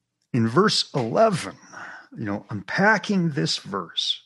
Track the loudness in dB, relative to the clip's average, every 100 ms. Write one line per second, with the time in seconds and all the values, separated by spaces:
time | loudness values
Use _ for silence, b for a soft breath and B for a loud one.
0 | _ _ _ 0 2 4 4 2 -2 -2
1 | 0 4 4 2 -6 -14 -18 B B B
2 | B -10 -6 -6 -6 -10 -4 2 4 2
3 | 2 0 0 0 -2 -4 -6 -8 -6 -6
4 | -4 -6